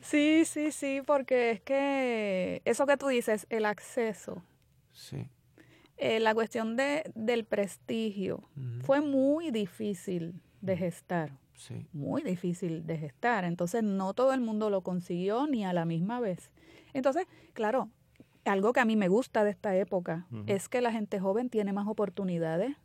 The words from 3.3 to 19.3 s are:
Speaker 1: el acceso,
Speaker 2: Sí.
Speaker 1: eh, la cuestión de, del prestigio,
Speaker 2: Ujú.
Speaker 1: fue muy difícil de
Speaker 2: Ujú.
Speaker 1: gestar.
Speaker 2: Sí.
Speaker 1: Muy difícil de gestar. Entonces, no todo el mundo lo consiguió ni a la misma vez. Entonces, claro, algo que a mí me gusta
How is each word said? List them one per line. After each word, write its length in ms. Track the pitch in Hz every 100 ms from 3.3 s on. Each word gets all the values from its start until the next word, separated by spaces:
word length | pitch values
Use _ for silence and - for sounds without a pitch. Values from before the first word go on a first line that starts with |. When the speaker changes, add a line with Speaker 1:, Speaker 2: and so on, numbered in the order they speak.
| 214 -
Speaker 1:
el 140 | 226 214
acceso, 760 | 202 - - 226 208 - 175 - _ _ _ _
Speaker 2:
Sí. 340 | - - - 123 _ _ _ - - _ -
Speaker 1:
eh, 200 | 254 220
la 160 | 220
cuestión 420 | 220 226 226 226 233
de, 260 | 269 294 -
del 300 | 226 220 240
prestigio, 920 | 220 - 202 - - 233 226 202 185 - - 143
Speaker 2:
Ujú. 260 | 127 120
Speaker 1:
fue 160 | 127 269
muy 480 | 302 277 269 294 339
difícil 920 | 226 202 - 208 196 - 180 165 180 _ _
de 100 | 190
Speaker 2:
Ujú. 60 | 185
Speaker 1:
gestar. 500 | 175 170 _ 180 151 135 _
Speaker 2:
Sí. 340 | _ - - -
Speaker 1:
Muy 300 | 151 139 262
difícil 640 | 320 180 180 175 180 165 160
de 100 | 165
gestar. 480 | 151 - 240 226
Entonces, 380 | 180 175 175 208
no 320 | 220 196 190
todo 180 | 196 262
el 80 | 262
mundo 300 | 233 214 214
lo 100 | 196
consiguió 680 | 185 180 175 175 185 220 302
ni 200 | 254 196
a 80 |
la 100 | 175
misma 360 | 165 165 180 240
vez. 300 | 233 175 - _ - - -
Entonces, 320 | 277 269 277 381 - -
claro, 380 | - 214 254 226 _ _ _ - _ -
algo 260 | 196 202
que 80 | 254
a 40 | 233
mí 100 | 214
me 120 | 190
gusta 360 | 196 254